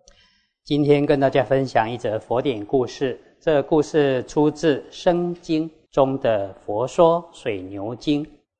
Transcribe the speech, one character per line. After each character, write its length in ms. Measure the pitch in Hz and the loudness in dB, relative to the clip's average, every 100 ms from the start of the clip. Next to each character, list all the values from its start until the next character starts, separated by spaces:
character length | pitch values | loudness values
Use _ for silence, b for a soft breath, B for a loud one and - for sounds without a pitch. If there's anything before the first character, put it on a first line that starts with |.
| _ b b b b _ | _ b b b b _
今 180 | - 147 | -4 0
天 240 | 143 143 147 | 4 4 4
跟 140 | 143 | 2
大 100 | 139 | 4
家 140 | 139 | 2
分 200 | 123 135 | 2 0
享 240 | 131 120 113 | 2 0 0
一 80 | 120 | -2
则 220 | 117 107 | -4 -4
佛 240 | - 117 | -2 -2
典 240 | 139 110 101 | -2 -4 -2
故 180 | 139 | -2
事， 320 | 117 - 135 117 _ _ | -2 -4 -6 -6 _ _
这 160 | - | 0
个 80 | 147 | 0
故 180 | 135 156 | 2 0
事 400 | 147 160 143 131 | 0 2 2 0
出 260 | 117 - 151 | -2 0 0
自 280 | 151 165 135 - | 2 0 0 -4
《生 420 | - 185 175 175 | -4 0 0 -2
经》 380 | 175 - 160 160 _ _ | -6 -4 -4 -4 _ _
中 260 | - 135 135 | 0 0 0
的 340 | 127 107 98 92 | 0 -2 -4 -10
《佛 240 | - 104 131 | -6 -4 -4
说 360 | - 165 170 170 | 2 4 2 -4
水 300 | - 131 98 | -12 -8 -8
牛 320 | 92 98 104 | -8 -10 -10
经》， 300 | 120 - 147 151 - _ _ | -8 -4 -4 -4 -16 _ _